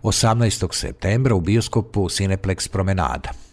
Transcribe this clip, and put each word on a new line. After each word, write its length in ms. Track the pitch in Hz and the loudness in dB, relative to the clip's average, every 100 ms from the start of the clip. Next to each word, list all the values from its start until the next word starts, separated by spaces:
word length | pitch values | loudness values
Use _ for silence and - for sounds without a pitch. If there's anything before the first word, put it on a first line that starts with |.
osamnaestog 720 | 110 92 113 117 113 - 92 | 0 2 2 4 2 0 -4
septembra 600 | - - - 87 113 131 | -4 -8 -4 0 2 2
u 60 | 101 | 2
bioskopu 680 | 85 110 - 117 104 104 90 | 4 2 2 -2 -2 -2 -2
Cineplex 600 | - 98 95 95 92 - | -2 -2 0 -2 -4 -4
Promenada. 640 | 95 95 95 71 65 - - - | -2 0 0 0 -4 -8 -12 -16